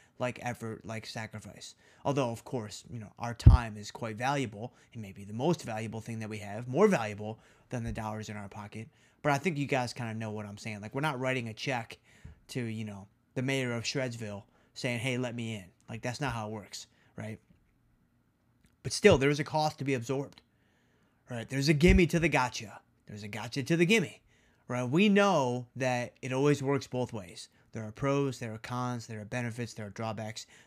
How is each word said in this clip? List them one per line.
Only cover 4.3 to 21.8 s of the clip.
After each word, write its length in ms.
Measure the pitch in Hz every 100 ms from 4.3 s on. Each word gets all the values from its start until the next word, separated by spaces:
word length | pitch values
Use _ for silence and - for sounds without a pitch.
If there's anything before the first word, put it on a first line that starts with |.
| 143 120 104 120 - _
It 60 | 117
may 120 | 101
be 120 | 98
the 100 | 98
most 300 | 110 147 170
valuable 380 | - 110 113 110
thing 180 | 113 113
that 100 | 110
we 80 | 107
have, 300 | 104 104 123
more 200 | 131 214
valuable 520 | 165 110 104 107 113 - _ -
than 140 | 127
the 80 | 117
dollars 380 | 110 110 107 107
in 80 | 107
our 120 | 101
pocket. 400 | - 104 110 113 _ _ _
But 80 | 151
I 80 | 139
think 180 | 185 143
you 80 | 135
guys 280 | 135 120
kinda 200 | - 113
know 160 | 110 110
what 160 | 107 104
I'm 120 | 107
saying. 220 | 110 104
Like, 120 | 107
we're 80 | 135
not 180 | 156 127
writing 280 | 131 131 117
a 60 |
check 440 | 110 - 123 113 - _ - - - -
to, 120 | 131
you 240 | 117 110 110
know, 220 | 101 101 _ _
the 80 | -
mayor 320 | 127 135 127
of 120 | 117 113
Shredsville 580 | 143 131 117 107 101 - _ _ -
saying, 240 | 131 120
"Hey, 180 | 131 123
let 180 | 123 120
me 200 | 113 110
in." 100 | 87 _ -
Like, 120 | 117
that's 180 | 123 117
not 120 | 135
how 140 | 117 107
it 40 |
works, 340 | 110 95 - - _ _ -
right? 240 | 110 110 _ _ _ _ _ _ _ _ _ _ _ _ _ _
But 100 | -
still, 240 | - 208 151
there 140 | 139
is 80 | 147
a 40 |
cost 360 | 147 156 151 -
to 40 |
be 120 | 135 131
absorbed, 480 | 117 135 139 - _ _ _ _ _ _ _ _ -
right? 180 | 120 113
There's 180 | 135 139
a 60 |
gimme 320 | 151